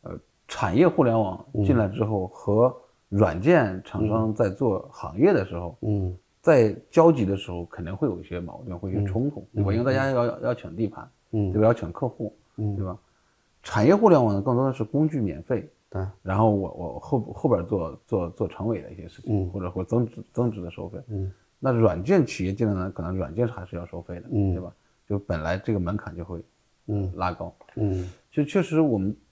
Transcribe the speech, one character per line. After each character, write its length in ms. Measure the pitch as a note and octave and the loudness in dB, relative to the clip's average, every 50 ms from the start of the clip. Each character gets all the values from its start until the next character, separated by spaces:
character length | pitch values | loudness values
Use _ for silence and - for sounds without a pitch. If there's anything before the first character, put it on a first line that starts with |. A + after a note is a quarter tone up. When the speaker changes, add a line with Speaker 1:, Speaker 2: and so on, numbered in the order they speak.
| _ | _
Speaker 1:
呃， 80 | F2 F2 - _ _ _ _ _ | -12 -12 -12 _ _ _ _ _
产 280 | - - - - F#2+ E2+ | -14 -6 -4 -2 0 4
业 120 | B2 F3+ | 6 6
互 160 | E3+ - - C#3+ | 6 6 4 4
联 140 | A#2+ A2+ A2+ | 4 4 2
网 260 | G#2+ F#2+ F#2 - - - - G#2+ G2+ | 0 0 -4 -10 -14 -8 -2 0 2
进 120 | F#2+ C3+ | 4 4
来 100 | A#2 G#2+ | 4 2
之 160 | F#2+ G2+ A2 A2+ | 0 0 -2 -2
后 240 | G#2+ A2 G2 F#2 | 0 0 -4 -4
和 460 | F#2 - - - G2+ G2+ G#2+ A#2+ B2+ B2 - _ _ _ _ _ _ | -6 -10 -8 -2 0 4 4 4 4 2 -4 _ _ _ _ _ _
软 300 | G2 G2+ G#2+ F2 D#2+ F2 | 2 2 4 4 2 0
件 400 | G2 D3+ F3+ E3 A#2+ G2+ F#2 F#2 - | 2 4 4 4 4 2 -2 -8 -10
厂 220 | - - - A2 | -8 -4 -2 0
商 260 | G#2+ G#2+ A2+ A2+ A2 G#2 | 0 0 0 0 -2 0
在 160 | - A#2+ G2+ | 0 0 0
做 380 | F#2+ - C3+ A#2 F#2+ F#2 - - | 0 0 0 0 0 -2 -6 -10
行 260 | - - - - D#2 F#2+ | -14 -12 -12 -10 0 2
业 120 | D3 G3 G3 | 4 4 4
的 120 | B2 G2 | 2 0
时 100 | - - | -4 -6
候， 200 | E2+ F2 E2+ - _ | -8 -8 -8 -10 _
Speaker 2:
嗯。 260 | - G#2+ G#2+ G2+ F#2+ | -2 -2 0 0 -2
嗯。 100 | F#2 F2+ - _ _ _ _ | -4 -6 -8 _ _ _ _
Speaker 1:
在 340 | _ E3 D#3 C3 A2+ G#2+ F#2+ - - _ | _ 6 6 6 6 4 2 -4 -12 _
交 220 | - E3 D#3+ E3+ | 4 6 6 6
集 140 | D#3+ C3 G#2 | 6 4 2
的 120 | F#2 G2 | 0 0
时 140 | F#2+ - - | -4 -4 -8
候 140 | F2+ F2 E2+ | -8 -8 -8
肯 180 | - - - F2 | -10 -10 -10 -8
定 120 | E2 F#2+ | -8 -6
会 120 | F#2+ D#3 | -4 -4
有 120 | B2+ F#2 F2 | -4 -4 -6
一 40 | F2+ | -10
些 160 | - F2+ F2 | -10 -8 -8
矛 240 | F2 E2+ - - - | -8 -10 -12 -14 -12
盾， 140 | A2+ F2 F2 | -12 -10 -8
会 120 | - F#2+ | -8 -4
有 60 | F#2+ | -2
一 40 | G2 | -2
些 40 | G2+ | -2
冲 240 | G2 F#2+ A2+ C3 D3 | -2 -2 -2 -2 -2
突， 160 | D3 - - - | -4 -8 -16 -8
Speaker 2:
嗯。 60 | - | -4
Speaker 1:
对 60 | G#2+ G2+ | -2 0
吧？ 60 | F#2+ | 0
Speaker 2:
嗯。 20 | G#2 | 0
Speaker 1:
因 60 | A2+ | 0
为 60 | A#2+ | 0
大 60 | C3+ | 0
家 180 | C3 C3+ C3+ C3+ | 0 0 0 0
要， 300 | C3+ A#2+ A#2+ A#2 - - | 0 0 0 -2 -4 -4
要 140 | - A#2+ B2 | -4 -4 -4
抢 200 | - - - D#2+ | -4 -8 -14 -4
地 140 | G2+ A2+ | -4 -4
盘， 200 | G2 - B2 - - _ _ _ _ | -4 -4 -12 -18 -18 _ _ _ _
Speaker 2:
嗯。 200 | - A2 G2+ F#2+ | -2 0 0 2
Speaker 1:
对 100 | F#2 G#2+ | 2 4
吧？ 60 | G#2+ | 4
要 60 | A2+ A#2 | 4 4
抢 180 | - - E2+ | 2 -2 -10
客 160 | F2 - C#3 | -6 -4 -6
户， 260 | A#2+ - - A2+ G#2+ - _ _ _ _ | -6 -4 -6 -10 -10 -10 _ _ _ _
Speaker 2:
嗯。 200 | - A2 G#2 G2+ | -4 -4 -4 -2
Speaker 1:
对 80 | G2 G2 | -4 -4
吧？ 140 | F2+ F#2 - _ _ _ _ _ _ _ _ _ _ _ _ | -6 -8 -10 _ _ _ _ _ _ _ _ _ _ _ _
产 240 | _ - - G#2+ G#2 | _ -6 0 4 6
业 100 | C#3 F#3+ | 6 6
互 140 | G#3 A3+ G#3 | 8 8 6
联 140 | E3+ C#3+ A#2+ | 8 8 6
网 100 | G#2+ G2+ | 4 2
呢， 80 | G2 | 2
更 140 | G2 C3 B2 | 2 2 2
多 100 | B2 C3+ | 2 2
的 80 | C3+ B2 | 0 0
是 100 | - A2+ | -2 -4
工 240 | - - C#3+ D#3 | -2 0 0 0
具 140 | D#3 D#3 C#3 | 2 0 0
免 200 | A2 F#2 C#2+ D2+ E2+ | -2 -2 -4 -6 -4
费， 260 | _ - G#2+ - - _ _ _ _ | _ -2 -2 -2 -8 _ _ _ _
Speaker 2:
对。 100 | - F#2+ F#2+ F#2+ - _ _ | -6 -6 -6 -6 -8 _ _
Speaker 1:
然 140 | F#2 F#2+ | -2 2
后 120 | G2+ A2 A2 | 4 4 4
我， 220 | G#2 G2+ F#2+ - | 4 2 -2 -4
我 280 | - - E2+ D2+ - - | -8 -8 -10 -8 -8 -10
后， 200 | - - C#3+ B2 G2+ - - | -4 -2 -2 -2 -2 -4 -10
后 160 | - - C#3+ | -2 2 2
边 140 | A#2 F2 E2+ | 2 2 2
做， 320 | - A2 F#2 E2 D#2 C#2 - _ | -2 -2 -2 -2 -4 -8 -14 _
做， 220 | _ A2+ G2 F2 E2 | _ -2 -2 -2 -4
做 160 | E2 - A2 | -4 -4 -6
长 200 | E2 - - F#2+ | -6 -4 -4 -4
尾 140 | A2+ A2+ F2 | -2 -2 -4
的 100 | - - | -6 -12
一 40 | E2+ | -16
些 120 | F2 E2+ | -16 -16
事 140 | F2 - - | -18 -18 -14
情， 240 | - - G#2+ G2+ F#2+ | -4 -2 0 0 0
Speaker 2:
嗯。 40 | F2 | -2
Speaker 1:
或 80 | F2 G2+ | -4 -6
者， 100 | F2+ F2+ | -6 -6
或 140 | F#2 F#2 F#2 | -6 -6 -4
增 240 | - B2 A#2+ B2 | 0 0 0 0
值， 160 | A#2 - - - _ _ | -2 -6 -16 -18 _ _
增 180 | B2 B2 A#2+ | -2 -2 -2
值 100 | G#2+ G2+ | -2 -6
的 100 | F2 E2+ | -12 -12
收 180 | - - G2 F#2+ | -12 -12 -14 -12
费。 80 | G#2 - - - | -12 -14 -12 -8
Speaker 2:
嗯。 220 | G#2+ F#2+ F#2+ F#2+ - _ _ _ _ _ | -6 -6 -6 -6 -8 _ _ _ _ _
Speaker 1:
那 120 | - C3+ | -2 0
软 320 | B2+ A#2 A2+ G#2 E2 F2 F#2 | 2 4 4 4 2 0 0
件 220 | B2+ G3 F#3 C3+ | 4 4 4 4
企 200 | A#2 - - F#2 | 2 -2 -4 -4
业 60 | F#2+ | -4
进 160 | G2 G#2+ A#2+ | -2 0 0
来 60 | G#2 G2+ | 0 0
呢， 180 | F#2 F2+ F#2+ - | -2 -4 -6 -6
可 100 | - E2 | -6 -6
能 120 | E2+ F#2 | -4 -4
软 180 | F#2+ F2 D2 E2 | -4 -6 -6 -2
件 140 | G#2+ B2 | -2 -2
还 180 | A2 A#2 - F2+ | -2 -4 -10 -12
是 100 | - - | -10 -10
要 100 | E2+ F2 | -12 -10
收 160 | - - F2 | -10 -12 -14
费 140 | E2+ - F2 | -12 -12 -14
的， 80 | E2+ - - | -14 -10 -4
Speaker 2:
嗯。 220 | - G#2 G2+ F#2+ F2 | -2 0 0 0 0
Speaker 1:
对 80 | E2 | -2
吧？ 120 | F2+ F2 - _ _ _ _ _ _ | -6 -12 -16 _ _ _ _ _ _
就 140 | _ G#2 G2+ | _ -6 -6
本 240 | - - F2+ D#2 D#2 | -4 -6 -6 -4 -2
来 140 | D#2+ F2+ | -4 -4
这 160 | G2 - - A2 | -4 -2 -2 -2
个 60 | G2 | -2
门 180 | F2+ E2+ G2+ | -2 -2 -4
槛 180 | G#2 - - E2+ | -6 -8 -10 -12
就 80 | E2+ E2+ | -12 -10
会 160 | F2 F2+ E2 - _ _ _ _ _ _ _ _ | -10 -12 -14 -14 _ _ _ _ _ _ _ _
Speaker 2:
嗯。 220 | - G#2+ G#2 F#2+ F2+ F2 | -6 -4 -4 -4 -4 -4
Speaker 1:
拉 160 | F2+ F#2 F2+ | -4 -4 -4
高。 220 | F2 - F2 E2+ - _ - - _ | -4 -6 -10 -12 -12 _ -20 -14 _
Speaker 2:
嗯。 340 | - G#2 G2+ F#2+ F#2 F2+ F#2 - _ _ _ | -2 0 0 0 -2 -4 -8 -12 _ _ _
Speaker 1:
就 120 | _ D#3 D3 | _ -2 -2
确 200 | D3 - G3 E3+ | 0 0 0 0
实 180 | - D#3 D#3 | 2 2 2
我 160 | D#3+ D3 A#2 | 2 4 2
们 180 | G2+ F#2+ G2+ G#2+ - _ _ | 0 0 -2 -4 -6 _ _